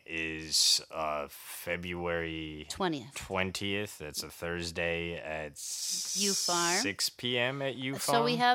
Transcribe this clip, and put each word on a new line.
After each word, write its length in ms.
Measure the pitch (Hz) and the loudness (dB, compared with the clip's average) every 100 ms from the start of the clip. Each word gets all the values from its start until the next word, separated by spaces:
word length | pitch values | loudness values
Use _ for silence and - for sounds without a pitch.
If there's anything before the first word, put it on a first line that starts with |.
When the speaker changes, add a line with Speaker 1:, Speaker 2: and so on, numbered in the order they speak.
| - | -6
Speaker 1:
is, 760 | 82 80 80 78 76 - - - | -4 -4 -4 0 4 6 4 0
uh, 360 | 78 78 76 71 | -4 -2 -2 -4
February 1400 | - - - - 87 90 87 87 85 82 80 78 76 78 | -8 -12 -8 -2 -2 -2 -2 0 0 0 -4 -6 -8 -8
Speaker 2:
Twentieth. 440 | - 185 151 123 | -2 -2 -2 -6
Speaker 1:
twentieth. 840 | - - 95 95 90 101 101 104 - | -10 -4 0 0 0 -2 -2 -4 -6
That's 240 | 76 73 | -8 -6
a 80 | - | -8
Thursday 840 | - 85 87 85 85 85 85 85 85 | -6 -4 -2 -2 0 0 0 -2 -4
at 360 | 78 78 76 | -6 -6 -6
s-, 640 | 73 - - - - - 190 | -8 -8 -4 -4 -2 -2 0
Speaker 2:
U 140 | 202 | 2
Farm. 460 | 190 - 175 170 185 | 2 2 4 4 4
Speaker 1:
six 300 | 247 190 - | 2 0 -2
P 280 | - 123 123 | -2 0 2
M 220 | 123 139 | 2 2
at 160 | 135 123 | -2 -2
U 220 | 131 135 | -2 -2
Speaker 2:
So 260 | - 233 | 4 4
we 80 | 233 240 | 6 4
Speaker 1:
Farm. 20 | 247 | 6